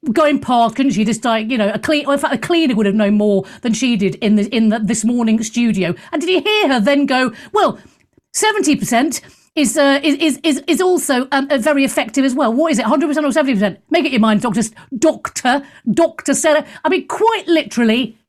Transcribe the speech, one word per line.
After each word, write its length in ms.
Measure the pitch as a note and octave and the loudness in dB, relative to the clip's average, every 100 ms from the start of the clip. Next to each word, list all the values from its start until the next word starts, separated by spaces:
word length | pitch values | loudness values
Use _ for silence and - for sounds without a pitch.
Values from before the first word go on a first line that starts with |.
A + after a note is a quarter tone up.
| D#4 | -2
going 260 | A#3+ D4+ C#4+ | 0 2 0
past, 360 | - B3 A3+ A3+ | 0 2 2 0
couldn't 160 | C4+ | -2
she? 120 | G3 | 0
Just 200 | A3 A3+ | 0 0
like, 260 | A#3+ A3+ A3 | -2 -2 -2
you 80 | B3 | -2
know, 120 | G3+ | 0
a 60 | G#3+ | -2
clean, 260 | - D4+ C#4+ | -2 -2 0
well, 80 | |
in 40 | C#4 | -2
fact, 160 | C#4 | -2
a 40 | - | -4
cleaner 360 | - E4+ D#4+ | -2 0 2
would 120 | A3 G#3 | 2 0
have 80 | |
known 200 | G#3+ G3+ | 2 2
more 300 | G#3 G#3 G3 F#3+ - | 2 2 0 -2 -8
than 100 | A#3+ | -4
she 220 | A3 B3+ A#3 | -2 0 0
did 180 | F#3+ - | -2 -2
in 200 | G#3+ G#3+ | 0 2
the, 80 | G3+ | 2
in 160 | A3+ A3 | 0 0
the, 80 | A3+ | 0
this 260 | G#3 A#3+ | -2 -2
morning 380 | G#3+ A#3+ A3+ A3 | -2 0 0 0
studio. 520 | A3 A#3 A#3 G#3 E3+ F3 - | -2 -2 0 0 -2 -4 -6
And 100 | E4 | -6
did 80 | E4 | -2
you 100 | F#4 | -2
hear 280 | E4 G#4+ F4 | 0 0 0
her 120 | C4 | 2
then 260 | G3+ C#4+ C#4 | 2 2 2
go, 260 | B3+ B3+ - - | 0 -2 -4 -4
"Well, 260 | G#4+ E4+ - - _ _ _ _ | 0 0 -2 -16 _ _ _ _
seventy 440 | - G#4+ G#4 C#4+ C#4+ | -2 -2 0 0 0
percent 440 | - A#3+ D4 - - - _ - | 0 0 0 -4 -12 -20 _ -2
is, 200 | C4 D4+ | 0 2
uh, 240 | C#4 C#4 | 2 2
is, 120 | D4+ C#4 | 0 0
is, 240 | D#4+ A#3+ | 0 0
is, 200 | E4 D4 - | -2 -2 -2
is 140 | D#4+ | 0
also, 480 | F#4 F4+ - B3+ C4 | 2 0 0 -2 0
um, 160 | C#4 C#4 | -2 0
uh, 80 | C#4 | -2
very 260 | C4 C#4+ | 0 0
effective 400 | C4+ - - - | 0 -2 -4 0
as 100 | C4+ | 0
well"? 180 | B3+ B3 | 0 0
What 200 | A3+ D#4+ | 2 0
is 60 | A#3+ | 0
it, 80 | A3 | 0
hundred 220 | C#4+ D#4 | 0 0
percent 180 | D4 D4 | 0 0
or 60 | |
seventy 220 | D#4 C#4 | 0 0
percent? 240 | A3 G3+ - _ | 0 0 -4 _
Make 160 | E4+ D4+ | -2 0
it 60 | |
your 80 | C4 | 2
mind, 200 | A3 G#3+ | 2 2
Doctor, 220 | A#3+ G#3+ A3+ - - A#3 | 0 -2 -4 -6 -14 0
Doctor, 640 | D#4+ - - - B3+ C#4 C#4 - - | 0 0 -8 -4 -2 -2 -4 -10 -4
Doctor 420 | G3+ E4 - - | 0 0 -2 -4
Sarah. 300 | C4+ E4 D4+ D4 - | 0 2 0 -2 -6
I 40 | - | -2
mean, 180 | F#4 - | -2 -4
quite 380 | - A4 A4 - | 0 0 0 0
literally 680 | E4 - - A#3 A#3 B3+ - | 0 0 0 0 0 -4 -10